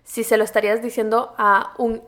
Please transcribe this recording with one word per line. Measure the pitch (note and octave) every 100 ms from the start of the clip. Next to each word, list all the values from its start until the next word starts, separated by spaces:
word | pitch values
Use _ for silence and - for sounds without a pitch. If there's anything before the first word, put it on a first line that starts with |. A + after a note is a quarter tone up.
si | - -
se | A3+ G#3+
lo |
estarías | G#3+ G#3+ G3+ A3
diciendo | A#3 A#3 G#3+ A3+ B3+ -
a | G#3 G3 - -
un | A#3+ A3+